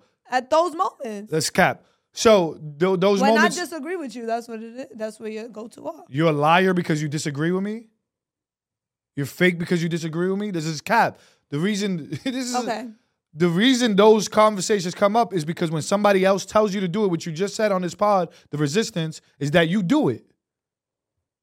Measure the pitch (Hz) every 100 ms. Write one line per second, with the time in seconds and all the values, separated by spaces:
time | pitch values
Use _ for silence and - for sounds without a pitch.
0 | _ _ - 254 254 311 349 320 392 -
1 | 254 208 214 156 - - 165 120 _ _
2 | _ - 226 208 165 - 151 143 185 190
3 | 190 202 208 226 339 359 320 320 285 370
4 | 269 233 226 233 233 226 226 240 - 214
5 | 220 214 220 220 240 208 226 - 302 330
6 | - 131 165 147 147 175 190 180 170 151
7 | 151 151 156 139 165 185 202 226 233 _
8 | _ _ _ _ _ _ _ _ _ _
9 | _ - 139 - 180 170 170 180 165 165
10 | 165 160 180 196 208 170 156 151 - 226
11 | 160 - _ _ - 143 190 202 208 175
12 | 135 151 269 254 247 247 240 220 240 214
13 | _ _ _ 151 175 170 247 247 240 190
14 | 214 220 175 214 214 208 170 208 175 -
15 | 202 226 226 190 151 170 170 160 - 202
16 | 208 190 185 196 - 214 214 196 185 190
17 | 202 165 175 151 196 - 214 185 180 -
18 | 208 196 170 - - 147 147 180 226 175
19 | 160 - _ - 139 170 165 208 170 302
20 | 196 107 _ _ _ _ _ _ _ _
21 | _ _ _ _